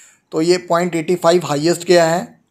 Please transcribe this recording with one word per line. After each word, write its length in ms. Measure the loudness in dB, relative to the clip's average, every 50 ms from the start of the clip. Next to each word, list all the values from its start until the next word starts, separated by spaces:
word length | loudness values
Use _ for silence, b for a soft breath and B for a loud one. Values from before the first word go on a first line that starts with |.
| b b b b b _
तो 100 | -4 -2
ये 160 | 0 0 0 0
पॉइंट 380 | 0 -2 -2 -2 0 -2 -4
एटी 200 | -4 -4 -4 -4
फ़ाइव 300 | 0 2 2 2 2 0
हाईएस्ट 420 | -2 -4 -2 0 -2 -2 -2 0 2
गया 180 | 4 4 4
है 360 | 4 0 -2 -4 -8 -14 _ _ _